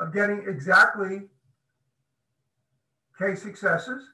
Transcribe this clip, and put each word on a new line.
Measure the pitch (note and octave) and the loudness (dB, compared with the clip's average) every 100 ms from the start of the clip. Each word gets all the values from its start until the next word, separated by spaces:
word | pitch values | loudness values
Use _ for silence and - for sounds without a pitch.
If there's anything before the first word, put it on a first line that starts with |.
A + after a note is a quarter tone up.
of | E3 | -4
getting | G3+ G#3 G#3 G3 | 0 0 0 -4
exactly | D3+ D#3 F#3+ A#3 G#3+ F#3+ G3 G3 _ _ _ _ _ _ _ _ _ _ _ _ _ _ _ _ _ _ - | -6 4 6 6 2 -6 -6 -12 _ _ _ _ _ _ _ _ _ _ _ _ _ _ _ _ _ _ -4
k | G3 | -4
successes? | F#3+ G#3 - G3+ - - C4 - | -4 -8 -4 0 0 -2 -10 -12